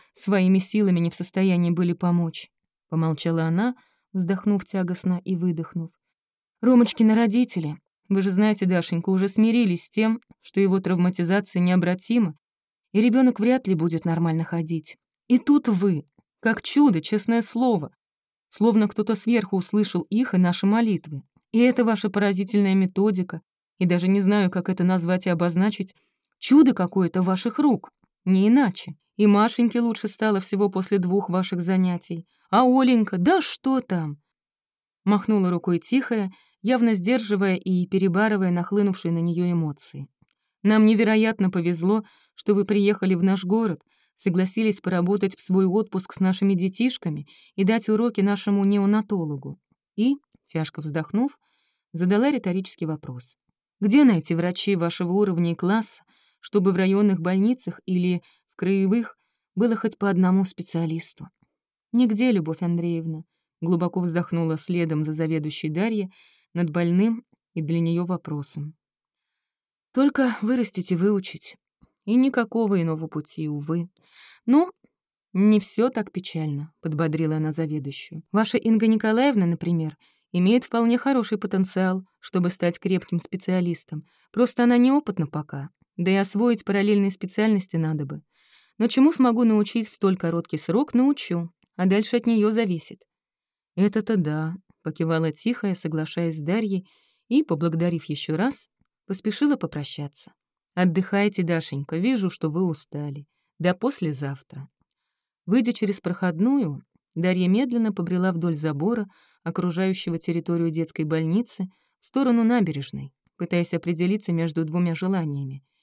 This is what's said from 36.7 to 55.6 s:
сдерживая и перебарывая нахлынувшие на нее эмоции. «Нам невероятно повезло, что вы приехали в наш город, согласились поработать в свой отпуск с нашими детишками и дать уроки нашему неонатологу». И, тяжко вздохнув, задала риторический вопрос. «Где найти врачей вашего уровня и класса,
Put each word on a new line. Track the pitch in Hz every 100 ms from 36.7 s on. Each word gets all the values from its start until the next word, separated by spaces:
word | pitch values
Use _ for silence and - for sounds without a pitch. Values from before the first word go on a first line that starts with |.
| 254 233
сдерживая | 208 180 254 214 202 196 185
и | 185 185 175
перебарывая | 190 190 180 214 208 185
нахлынувшие | 175 180 202 202 190 170
на | 165
нее | 170 170 180
эмоции. | 175 156 147 - 143 135 _ _ _ _ _
«Нам | 196 220 214
невероятно | 220 214 220 220 220 190
повезло, | 185 170 175 180 220 214 _ _
что | - 208
вы | 202 196
приехали | 208 202 208 185 185
в |
наш | 190 190 185
город, | 220 220 151 _ _ _ _
согласились | 202 175 185 220 220 202
поработать | - 175 175 202 196 -
в |
свой | - 185 190
отпуск | 196 220 190 190
с | -
нашими | 190 185 196 190
детишками | 185 190 240 247 170 147 143 _ _ -
и |
дать | 196 226 220
уроки | 214 240 226
нашему | 196 202 202 202 196
неонатологу». | 202 196 214 214 202 156 143 139 - _ _ _ -
И, | 233 277 _ _
тяжко | _ 165 156 -
вздохнув, | 151 151 156 202 269 - _ _ _ _ _
задала | 165 180 208 269
риторический | 277 190 185 190 - 160
вопрос. | 151 - 123 - - _ _ _ _
«Где | 202 254
найти | 277 180 -
врачей | 165 175 175 - 196
вашего | 170 - 180
уровня | 190 208 170 170
и |
класса, | 170